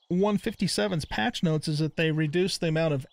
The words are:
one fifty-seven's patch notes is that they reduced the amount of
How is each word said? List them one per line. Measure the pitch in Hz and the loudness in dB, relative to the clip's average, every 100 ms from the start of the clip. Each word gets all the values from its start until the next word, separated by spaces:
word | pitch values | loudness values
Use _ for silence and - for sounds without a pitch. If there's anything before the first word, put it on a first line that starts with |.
| - | -2
one | 180 202 208 | 2 2 2
fifty-seven's | 226 - 185 - 208 170 | -2 -2 -2 0 -2 -2
patch | - - 226 - | -4 -2 -2 0
notes | 170 156 160 | 0 0 0
is | 151 | -2
that | 156 | -2
they | - 160 | 0 0
reduced | 156 156 170 190 - | 2 0 2 0 0
the | 170 | 0
amount | 160 165 | 2 2
of | 139 - | 0 -2